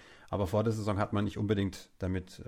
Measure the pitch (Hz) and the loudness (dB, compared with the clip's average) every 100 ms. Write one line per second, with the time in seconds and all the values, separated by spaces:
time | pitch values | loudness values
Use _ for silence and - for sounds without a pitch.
0 | - - - 92 101 107 113 110 107 101 | -16 -20 -6 -2 2 2 2 0 0 0
1 | 104 104 104 - 104 104 98 - - - | 2 2 0 0 2 2 2 -2 -14 -6
2 | 92 95 90 - | -2 -2 -6 -12